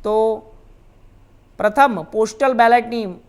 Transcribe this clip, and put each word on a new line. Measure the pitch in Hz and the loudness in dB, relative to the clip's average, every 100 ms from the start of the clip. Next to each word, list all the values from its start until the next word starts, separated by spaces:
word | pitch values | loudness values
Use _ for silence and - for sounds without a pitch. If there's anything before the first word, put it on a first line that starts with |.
તો | 214 220 220 220 - - - - - _ - - _ - _ - | -2 0 0 -4 -12 -20 -20 -20 -20 _ -20 -20 _ -20 _ -4
પ્રથમ | 208 214 277 190 | -2 2 2 0
પોસ્ટલ | 160 220 220 - 269 | -8 -4 -4 -2 -2
બેલેટની | 240 233 240 233 233 202 175 | 2 4 4 0 -10 -10 -14